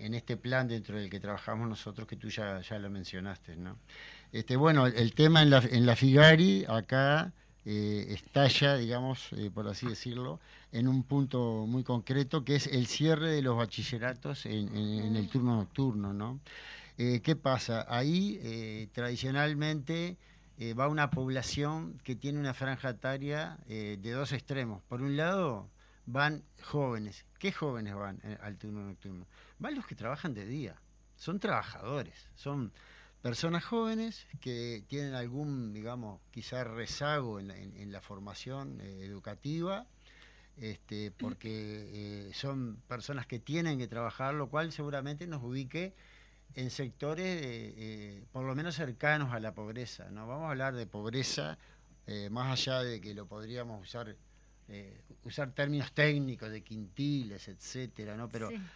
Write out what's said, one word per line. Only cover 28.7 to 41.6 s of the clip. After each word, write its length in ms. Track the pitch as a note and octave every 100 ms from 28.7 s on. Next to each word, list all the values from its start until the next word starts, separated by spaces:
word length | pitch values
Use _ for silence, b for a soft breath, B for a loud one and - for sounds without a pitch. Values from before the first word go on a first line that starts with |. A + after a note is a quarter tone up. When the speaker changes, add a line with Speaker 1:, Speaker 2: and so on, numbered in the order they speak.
| G#2 G2+
Speaker 1:
nocturno? 400 | F#2 G2 F2+ F#2 B B -
Van 160 | G#3+
los 140 | C#4 -
que 80 | -
trabajan 380 | G3+ D3 E3+
de 120 | G#2+ G2+
día. 300 | C#3+ A2+ D#2+ - - - -
Son 240 | - F#3+
trabajadores, 880 | G#3+ B2 G#2+ - G#2+ C#3+ F#2 - - -
son 380 | C#3+ C#3+ A2 B B B B -
personas 400 | B2 A#2 E3 E3+
jóvenes 640 | - A#3 A3+ A3 A3+ - - -
que 420 | C3 A#2+ A#2+ A2+ G2+
tienen 260 | C#3 C#3+ C3
algún, 580 | A#2+ C3 D3 C3+ A2+
digamos, 460 | G#2 A2 B2 A2 F#2+ -
quizá 340 | A#2+ - B2+ A#2+
rezago 720 | A2+ A#2 - C#3+ D3+ B2 G2+
en 80 | G2
la, 100 | F#2+
en, 180 | G2 F#2+
en 140 | G2+
la 100 | G2
formación, 800 | - G2 G2+ F#2+ B2+ C3+ C#3 B2
eh, 240 | G2 F#2+ F#2+
educativa, 800 | G2+ G#2 G#2 C#3+ D#3+ F3 G3 B3 B B B B B B -
este, 520 | A2 G2+ - G#2+ G#2
porque, 1200 | - A#2+ - A2+ A2